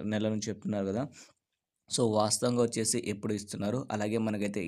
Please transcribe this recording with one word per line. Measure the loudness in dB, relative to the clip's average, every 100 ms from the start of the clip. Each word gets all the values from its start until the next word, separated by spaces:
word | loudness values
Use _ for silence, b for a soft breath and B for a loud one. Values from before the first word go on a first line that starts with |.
| -2
నెల | 0 0
నుంచి | 0 -4
చెప్తున్నారు | -6 -4 -2 0
కదా. | -2 -4 B B _ _ _ _ _ -6
So, | 2 4
వాస్తవంగా | 4 4 2 2 4
వచ్చేసి | 2 2 0 0 -2
ఎప్పుడు | -2 -2
ఇస్తున్నారు, | -2 -4 -4 -2 -2 -2
అలాగే | -2 0 0
మనకైతే | 0 0 -2 -2